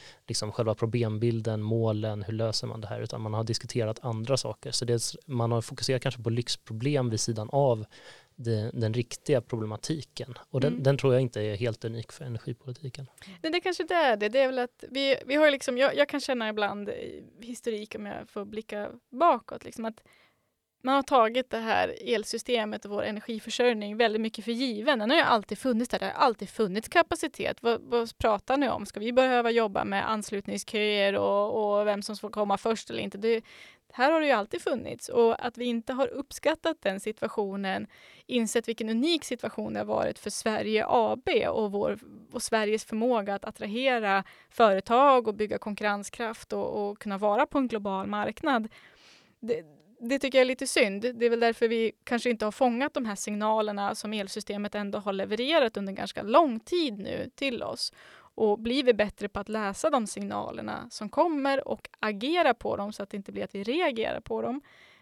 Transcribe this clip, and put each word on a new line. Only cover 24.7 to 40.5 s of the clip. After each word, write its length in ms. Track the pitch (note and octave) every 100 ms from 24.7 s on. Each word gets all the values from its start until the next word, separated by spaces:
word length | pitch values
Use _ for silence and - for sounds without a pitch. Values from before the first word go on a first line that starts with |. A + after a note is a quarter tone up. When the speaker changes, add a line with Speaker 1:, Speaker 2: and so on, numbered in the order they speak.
| G#3+ A#3+ B3+
Speaker 2:
Den 120 | G#3+
har 60 | D#4+
ju 60 |
alltid 360 | C#4+ A#3 G3+ G#3
funnits 320 | C4 A3+ B3
där. 80 | F#3+
Det 60 |
har 80 | A3+
alltid 360 | - C4 A3 G3
funnits 400 | - G#3+ F#3+ -
kapacitet. 760 | F4 E4 E4 D#4 - F#3+ -
Vad, 180 | A3+ A3+
vad 380 | - A#3+ A#3 -
pratar 380 | A#3+ G3+ - C4+
ni 120 | C4
om? 180 | - G3+
Ska 140 | -
vi 120 | A3
behöva 380 | B3 C4 B3 A#3
jobba 340 | A#3 A3 G3+
med 260 | G3+ G3 -
anslutningsköer 1080 | A3 G#3 G3+ G3+ G3+ - A3 G#3 G#3 G3 G3+
och, 640 | G3 G3+ G#3 A3 G#3 G3+
och 80 | G#3
vem 160 | G3+
som 140 | G3+ G#3
får 140 | G#3
komma 280 | G#3+ G#3 G3
först 320 | A3+ A3 -
eller 120 | A3+
inte? 160 | G3+ G3+
Det, 260 | A3 A3+ - - - - _
här 200 | - C4
har 80 | D#4+
det 60 | D4+
ju 60 |
alltid 300 | A#3 G3+ F4
funnits. 460 | - C4 - - -
Och 380 | - A3+ - B3
att 120 | A#3
vi 60 |
inte 280 | A#3+ A#3 A3+
har 160 | B3+ C4+
uppskattat 680 | C4 - - - D#4+ E4 D#4+
den 200 | G3+ F#3+
situationen, 880 | G#3+ G#3+ A3 - G3+ G3 G3 G3 G#3+ - - - -
insett 420 | B3 A3+ A#3+ A3+
vilken 200 | A3+ G#3+
unik 360 | A3+ D4 E4
situation 480 | - A#3+ A#3 A3 G#3+
det 80 | G#3+
har 40 |
varit 340 | G#3+ G#3+ A3 A3
för 120 | G#3+
Sverige 540 | - A3+